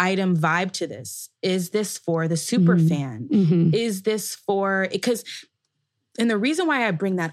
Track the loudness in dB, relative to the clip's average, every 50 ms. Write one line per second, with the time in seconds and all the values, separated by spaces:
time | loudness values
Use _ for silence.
0 | 0 0 0 0 0 2 2 2 2 2 0 0 -2 -4 -6 -6 -8 -8 -8 -10
1 | -14 -14 -14 -16 -16 -18 _ _ -4 -2 -2 -2 -2 -4 -4 -4 -4 -4 -8 -8
2 | -6 -4 -2 -2 0 -2 -2 -4 -2 0 2 4 4 6 6 6 4 4 2 0
3 | -2 -6 -8 -10 -4 0 2 4 4 4 4 4 4 4 4 2 0 0 -2 -4
4 | -2 -2 -2 -2 -4 -8 -12 -8 _ -2 -2 0 0 0 0 0 -2 -2 -4 -4
5 | -2 -2 -2 -2 -4 -10 -16 -16 -18 _ _ _ _ _ _ _ _ _ _ _
6 | _ _ _ -2 0 0 2 2 0 0 0 0 0 0 0 0 0 0 -2 -2
7 | -2 -2 -2 -2 -2 -4